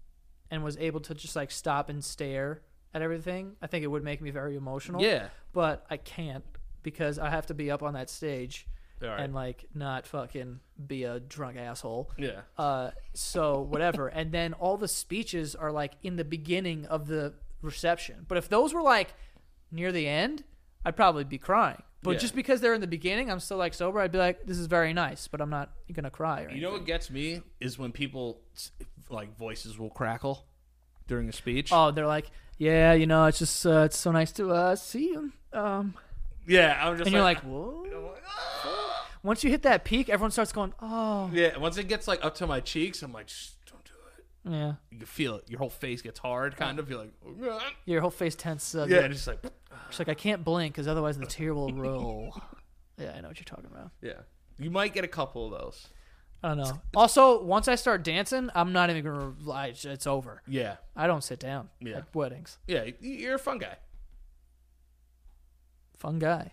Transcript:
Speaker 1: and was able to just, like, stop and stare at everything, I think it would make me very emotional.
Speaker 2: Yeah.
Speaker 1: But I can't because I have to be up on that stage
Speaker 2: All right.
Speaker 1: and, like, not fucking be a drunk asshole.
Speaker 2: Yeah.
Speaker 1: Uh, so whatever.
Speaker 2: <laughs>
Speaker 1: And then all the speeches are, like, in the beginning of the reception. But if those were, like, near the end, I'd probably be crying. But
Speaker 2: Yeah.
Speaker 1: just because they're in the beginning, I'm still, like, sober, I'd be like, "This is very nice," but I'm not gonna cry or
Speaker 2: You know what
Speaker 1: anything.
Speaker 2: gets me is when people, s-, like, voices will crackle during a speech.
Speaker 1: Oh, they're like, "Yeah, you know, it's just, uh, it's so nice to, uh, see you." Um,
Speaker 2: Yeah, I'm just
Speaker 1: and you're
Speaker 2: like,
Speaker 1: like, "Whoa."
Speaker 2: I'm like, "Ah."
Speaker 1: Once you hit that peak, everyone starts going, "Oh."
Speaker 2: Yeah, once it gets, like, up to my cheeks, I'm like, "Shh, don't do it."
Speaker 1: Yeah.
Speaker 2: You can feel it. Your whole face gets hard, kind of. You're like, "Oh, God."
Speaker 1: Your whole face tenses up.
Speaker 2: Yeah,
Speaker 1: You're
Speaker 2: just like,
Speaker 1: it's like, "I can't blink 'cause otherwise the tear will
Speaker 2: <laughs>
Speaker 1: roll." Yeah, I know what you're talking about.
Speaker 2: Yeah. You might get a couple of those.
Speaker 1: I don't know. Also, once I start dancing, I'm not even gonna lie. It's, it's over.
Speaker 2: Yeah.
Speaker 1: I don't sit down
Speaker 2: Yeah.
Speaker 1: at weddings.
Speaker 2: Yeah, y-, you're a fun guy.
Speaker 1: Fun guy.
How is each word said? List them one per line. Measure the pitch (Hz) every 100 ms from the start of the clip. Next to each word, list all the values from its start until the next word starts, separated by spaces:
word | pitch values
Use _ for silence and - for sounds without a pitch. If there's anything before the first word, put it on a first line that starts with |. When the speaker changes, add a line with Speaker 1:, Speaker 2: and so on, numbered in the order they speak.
| - - - - -
Speaker 1:
and | 160
was | 151 147
able | 160 156
to | -
just, | 151 156 156
like, | 139
stop | - 165 143 143
and | 147
stare | - - 143 135 139 160 - - _ 160
at |
everything, | 160 165 170 180 190 202
I | 160
think | 170
it | 147
would | 147
make | 151 147
me | 151
very | 139 143 143
emotional. | 135 135 151 175
Speaker 2:
Yeah. | 208 156 98 - -
Speaker 1:
But | 180 160 147 -
I | 147
can't | - - 160 135 - - - -
because | - 147 151 147
I | 151
have | 156 156
to |
be | 156 143
up | 143
on | 147
that | 139 131
stage | - 156 131 127 - - - - -
Speaker 2:
All | 120
right. | 104
Speaker 1:
and, | 139 131
like, | 127 123 -
not | 151 139 131 -
fucking | 147 120 139 127 131 - - 139
be | 135
a | 123 120
drunk | 131 147 135 123
asshole. | 120 120 123 117 - -
Speaker 2:
Yeah. | 139 98 - -
Speaker 1:
Uh, | 143 135 127 - -
so | - - 180 156 139
whatever. | 139 147 175 165 135
Speaker 2:
<laughs> | 156
Speaker 1:
And | 160
then | 170 170
all | 160 175 202
the | 208
speeches | - - 196 220 175 151 -
are, | 156
like, | 151 143 -
in | 185 175
the | 151
beginning | 165 156 175 185 156 147
of | 156 147
the | 156 147 - - -
reception. | 156 - 165 170 - - 165
But | 180
if | 165
those | 220 294
were, | 330
like, | 302 226 185 - - - - - -
near | 165 180
the | 175 147
end, | 147 220 302 - - - - 170
I'd | 160
probably | 196 151
be | 139 139
crying. | - 202 175 - - -
But | 180
Speaker 2:
Yeah. | 175
Speaker 1:
just | 233 262
because | 269 254
they're | 233 226
in |
the | 185
beginning, | 165 180 208 254
I'm | 185
still, | - 190
like, | 175
sober, | - 180 208
I'd | 185
be | 190
like, | 180 180 -
"This | 175
is | 165
very | 175 160
nice," | 170 151 143 -
but | 151
I'm | 147
not | 147 143 - -
gonna | 160 139
cry | - 160 151
or | 151
Speaker 2:
You | 131
know | 175
what | 202
Speaker 1:
anything. | 160
Speaker 2:
gets | 165 -
me | 135 151 170 - -
is | 127 123
when | 127
people, | 127 139 135 120 113 - -
s-, | - - - - -
like, | 117 104 107
voices | 113 110 110 107
will | 110
crackle | - 113 117 135 135 - _ _ _ _ - -
during | 120 113
a |
speech. | - 127 123 143
Speaker 1:
Oh, | 170 156
they're | 147 151
like, | 151 147 - - -
"Yeah, | 156 160 165
you | 165 160
know, | 160 156
it's | 156
just, | 165 - 175
uh, | 156 156
it's | -
so | 175
nice | 165 160
to, | - 190
uh, | 170 180 196
see | - 233 330
you." | 311 294 - -
Um, | 233 208 196 202 180 - - - - 165
Speaker 2:
Yeah, | 180 160 139
I'm | 160 170
just | 180
Speaker 1:
and | 202
you're |
Speaker 2:
like, | 185 165
Speaker 1:
like, | 139
"Whoa." | 135 202 320 381
Speaker 2:
I'm | 165 160
like, | - -
"Ah." | - - - - - - - - -
Speaker 1:
Once | 196 226
you | 262
hit | 294
that | 269 208
peak, | - 226 262
everyone | 202 220
starts | 220 208
going, | 214 190 -
"Oh." | 220 226 220 208 185
Speaker 2:
Yeah, | 170 165 139
once | 160 175
it | 196
gets, | 214 214
like, | 185
up | 151 -
to | 170
my | 135
cheeks, | - 160 180 185
I'm | 139
like, | 113 101
"Shh, | - - - -
don't | -
do | - - - -
it." | - - 175
Speaker 1:
Yeah. | 156 151 147 _
Speaker 2:
You | 113
can | 113
feel | - 139 104
it. | -
Your | 117
whole | 131
face | - 131 120
gets | 117 -
hard, | 127 123 139 135
kind | 139 143
of. | 139
You're | 123
like, | 110 - 123
"Oh, |
God." | 165 247 220 262 277 -
Speaker 1:
Your | 165
whole | 175
face | - 170 156
tenses | 170 151 - 160
up. | 147
Speaker 2:
Yeah, | 180
Speaker 1:
You're | 139
Speaker 2:
just | 139 135
like, | 117 254 - - - -
Speaker 1:
it's | -
like, | 156
"I |
can't | 151 208 202
blink | 165 175 160 151
'cause | 143
otherwise | 160 151 143
the | 127
tear | - 156 147
will | 139
Speaker 2:
<laughs> |
Speaker 1:
roll." | 131 131 131 120 110 110 208 - - - - - -
Yeah, | - -
I |
know | 80
what | 156
you're | -
talking | - -
about. | - 170 -
Speaker 2:
Yeah. | - - - _ - -
You | 156
might | 185 208
get | 202
a | 180
couple | 165 - 120 110
of | 95
those. | 64 - - - - - - -
Speaker 1:
I | 170
don't | 147
know. | 135 143 - 202
Also, | 226 277 269 233
once | 175 196 214
I |
start | 240 254 196
dancing, | 160 165 202 175 147
I'm | 175 175
not | 180 175
even | 165
gonna | 151 143 139 131
lie. | 151 135 139
It's, | 120 143
it's | 135 147
over. | 139 123 107 -
Speaker 2:
Yeah. | 135 110 98 - -
Speaker 1:
I | 165
don't | 156
sit | - 123
down | 131 139 110 -
Speaker 2:
Yeah. | 120 110
Speaker 1:
at | 156 160
weddings. | 135 123 165 - -
Speaker 2:
Yeah, | 165
y-, | 113 -
you're | 247 269 240 269
a |
fun | 269 254
guy. | 101 90 - - - - - - _ _ _ _ _ _ _ _ - - _ _ _ _ _ -
Speaker 1:
Fun | 151 160
guy. | 160 170 -